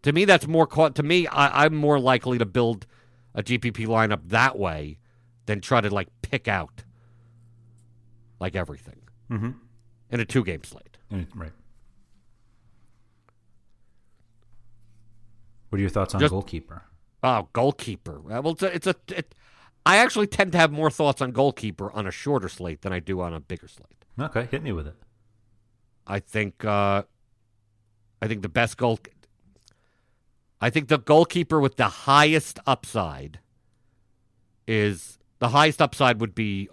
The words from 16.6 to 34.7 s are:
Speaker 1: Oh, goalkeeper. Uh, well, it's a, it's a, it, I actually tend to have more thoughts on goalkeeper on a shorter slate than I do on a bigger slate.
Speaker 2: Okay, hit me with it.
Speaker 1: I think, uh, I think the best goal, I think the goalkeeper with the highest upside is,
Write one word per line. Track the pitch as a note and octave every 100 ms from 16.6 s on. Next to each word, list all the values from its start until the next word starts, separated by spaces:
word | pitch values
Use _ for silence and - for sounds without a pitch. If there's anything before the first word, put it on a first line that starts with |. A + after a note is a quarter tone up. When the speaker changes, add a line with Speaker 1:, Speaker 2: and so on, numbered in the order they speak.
| - E2 - _ _ _
Speaker 1:
Oh, | B2 A#2+ F2
goalkeeper. | - C3 - - F#2+ - D2 D#2
Uh, | A2+
well, | D3+
it's | D#3+
a, | F#3+
it's | F3 F#3
a, | F3 -
it, | F#3 - - _ _ - _ -
I | G3
actually | B3 - G3+
tend | - G3
to | F3
have | D#3+
more | D3 D#3
thoughts | - D3 C3
on | B2+
goalkeeper | A#2+ C#3 - A2 F2+ G2+
on | G#2+ F#2+
a |
shorter | - C#3 C#3 F#2
slate | - F2+ D#2
than | G2
I | F2+
do | D#2+ F#2+
on | F2
a | E2
bigger | D2 F2 -
slate. | - - _ _ -
Speaker 2:
Okay, | D3+ A2+ A#2+
hit | C#3+
me | D#3
with | F2 D2
it. | - _ _ _ _ _ _ _ _ _ _ -
Speaker 1:
I | G2
think, | - A2 G2+ -
uh, | G#2+ G2+ G2+ G2 - _ _ _ _ _ _ _ _ _ _ _
I | A2
think | G#2+
the | F#2+
best | A#2+ A#2 -
goal, | B2 A2+ - _ _ _ _ _ _ _ _ _ _ _ _ _ _ _
I | A#2
think | D#3 C3+
the | D3
goalkeeper | - D3+ E3 F3+ E3+ D#3+
with | C#3 -
the | G#2+
highest | - - C#3 D3+ D#3+ - - -
upside | B2+ - A2+ E2+ C#2 D2 - _ _ _ _ _ _ _ _ _ _ _ _
is, | -